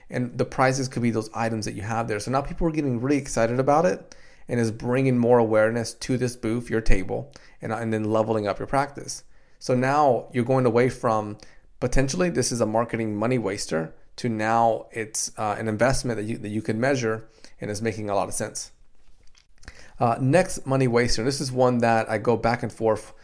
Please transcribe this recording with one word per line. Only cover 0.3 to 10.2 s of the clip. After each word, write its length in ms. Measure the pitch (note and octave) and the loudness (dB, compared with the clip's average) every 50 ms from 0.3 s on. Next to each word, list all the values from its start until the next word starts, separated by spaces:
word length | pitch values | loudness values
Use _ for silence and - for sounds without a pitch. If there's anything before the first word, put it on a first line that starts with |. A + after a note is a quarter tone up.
| - B2 | -2 -4
the 80 | B2 | -4
prizes 420 | - - - C3+ C3 C3+ C#3 C3 B2+ | -2 0 2 2 2 2 0 -2 -4
could 140 | - B2 | -2 0
be 80 | A#2 A#2+ | 0 0
those 220 | A2 A2+ A2 - - | 0 0 -4 -4 -4
items 320 | G#2+ A#2 A2+ A2+ A2 G#2 | -4 -2 -2 -2 -2 -4
that 80 | A2 - | -6 -8
you 80 | F#2 | -8
have 260 | F#2+ G#2+ A2+ A2+ A#2 - | -6 -4 -2 -2 -2 -2
there. 120 | G#2+ G#2 | -4 -4
So 100 | G2+ - | -4 -2
now 120 | B2+ C3+ | -2 -2
people 260 | C#3+ - F3 - F3 E3 | -2 -4 -4 -2 -2 0
are 40 | |
getting 300 | D#3 D#3 D3 C#3 B2 A2+ | 0 0 0 0 -2 0
really 160 | A#2+ C3+ D3 C#3 | 0 0 0 0
excited 420 | C3+ - - A#2+ A#2 A#2 A#2+ B2+ | 0 -2 0 0 2 2 2 2
about 260 | C3+ C#3+ C#3+ D#3 F3 | 2 4 4 4 4
it 280 | F#3 G3 - - - - - - - - - - - | 2 0 -2 -6 -14 -20 -20 -20 -20 -20 -18 -10 -4
and 120 | - A#2+ | -2 0
is 100 | A#2 A2+ | 0 0
bringing 480 | G#2+ A#2 - A#2+ B2 C3 C3+ C3+ B2+ B2 | -2 -4 -2 -2 0 2 2 2 2 4
more 220 | A#2+ A#2 B2 A#2+ | 4 6 6 6
awareness 540 | A#2 A2 A2 G#2+ G#2+ A2 A#2 A#2+ A2+ - - | 6 4 4 4 4 4 2 -2 -4 -6 -8
to 240 | - - - C3+ B2 | -8 -4 -4 -2 0
this 180 | B2+ B2 - | -2 -2 -4
booth, 340 | - - A2+ A2+ B2 B2 - | -4 -4 -2 -2 -4 -4 -2
your 120 | A2+ A2+ | -2 2
table, 500 | A2+ - A#2 F#2+ F#2 G2 G2+ A#2 B2+ - - - - - - - | 6 6 6 6 4 0 -6 -8 -8 -10 -16 -20 -20 -20 -18 -12
and, 100 | - A2+ | -8 -6
and 220 | A2 A#2 A#2 A2+ A2 | -6 -4 -4 -2 -2
then 180 | A2 G#2+ G#2+ | -2 0 0
leveling 340 | A2 A2 A2 A2+ A2+ A2 G#2 | 2 2 2 2 0 0 -2
up 140 | G2+ F#2+ - | -2 -4 -4
your 80 | G#2 - | -6 -4
practice. 560 | C#3 C3+ C#3+ C#3+ - C3 B2+ C3 - - - - - - - _ - - | -2 -2 -2 -2 -6 -12 -12 -12 -12 -14 -14 -18 -20 -20 -20 _ -20 -12
So 160 | - - B2+ | -4 -2 0
now 540 | B2 B2+ C3 C#3 D3+ D3+ C#3 A#2+ G#2+ | 0 2 2 2 4 4 4 2 2